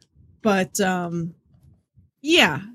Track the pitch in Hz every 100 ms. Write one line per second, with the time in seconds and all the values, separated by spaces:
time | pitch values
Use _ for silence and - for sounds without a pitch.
0 | _ _ - _ 226 196 185 - 190 180
1 | 175 170 170 - _ _ _ _ _ _
2 | _ _ 285 330 208 147 202